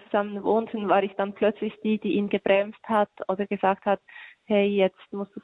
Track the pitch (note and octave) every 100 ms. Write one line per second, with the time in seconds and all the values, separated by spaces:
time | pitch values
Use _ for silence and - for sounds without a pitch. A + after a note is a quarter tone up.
0 | - G#3+ G#3 G3+ F#3+ G#3+ A3+ A3+ G3+ F#3
1 | G3 - G3 G3+ G#3 A3 G#3+ - A3 G#3+
2 | G#3 F#3+ G3+ G3+ - G3 G3+ A3 - A3
3 | G#3 - - F#3+ G3+ G3+ F#3+ G3 - G3
4 | - - - - _ G#3 G3+ G3+ F#3+ -
5 | - G3+ G3+ -